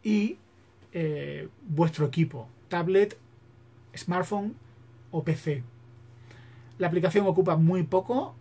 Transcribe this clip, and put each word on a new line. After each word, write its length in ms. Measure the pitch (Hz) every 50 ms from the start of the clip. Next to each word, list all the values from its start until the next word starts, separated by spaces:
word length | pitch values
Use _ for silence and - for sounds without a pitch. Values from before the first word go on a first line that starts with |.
y, 360 | _ 214 214 208 208 233 370 - - _ _ - _ _ _ _ - -
eh, 560 | - 175 165 156 151 143 143 143 147 147 151 160 - -
vuestro 440 | - 208 151 147 170 160 160 - 147
equipo, 420 | 135 - 165 160 - - 123 113 - - - - -
tablet, 500 | 180 175 175 180 190 196 208 208 - - - - _ - - - - - - - - - - - -
smartphone 600 | - - - 180 185 175 - 208 208 202 214 - - - - - - - - - - - -
o 100 | - 165
P 120 | 156 - 151
C. 260 | - - 160 143 131 123 - - - - - - - - - - - - - - - - - - - - - - -
La 100 | 185 170
aplicación 380 | 165 180 165 180 160 208 202
ocupa 300 | 190 165 185 180 180 165
muy 260 | 160 160 165 185 185 165
poco 520 | - 185 185 185 - 240 262 - - - -